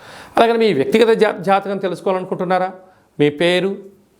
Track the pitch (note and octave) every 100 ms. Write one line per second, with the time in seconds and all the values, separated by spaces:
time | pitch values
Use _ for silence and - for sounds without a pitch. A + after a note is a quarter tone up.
0 | - - - - A#3 A#3 A3 C#3 C3+ A3
1 | A3+ A3 G#3 G#3 F3 G3 G3 G3 F#3+ E3+
2 | G3+ F#3 F#3 E3+ F3+ F#3 F#3 F#3 - _
3 | _ - D3 D3 E3+ F3+ F#3+ G#3 - _
4 | _